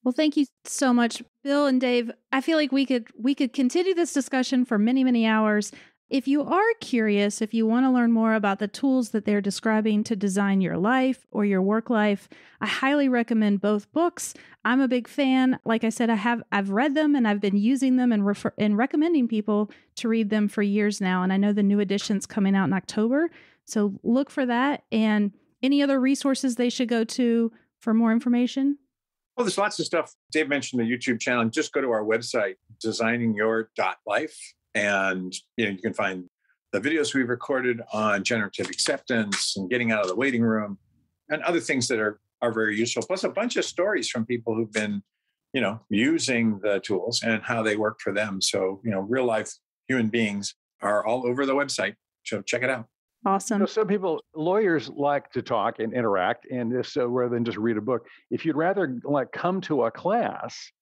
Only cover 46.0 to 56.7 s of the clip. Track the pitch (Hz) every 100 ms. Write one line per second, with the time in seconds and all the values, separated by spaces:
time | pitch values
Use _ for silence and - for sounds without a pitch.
46 | 131 165 - 120 113 101 104 98 - 98
47 | 101 117 117 110 - 113 110 107 107 117
48 | - 98 107 95 - 101 95 98 117 98
49 | 98 131 123 110 - - _ _ - 131
50 | 110 117 107 101 98 - _ _ 98 104
51 | 104 123 123 127 135 135 139 - 98 -
52 | _ _ - 107 - 120 127 127 117 _
53 | _ _ 202 196 - 208 208 220 202 202
54 | 185 156 _ 156 160 202 208 160 - 139
55 | 143 143 - 127 - 117 104 - - 123
56 | 113 98 92 123 - 127 117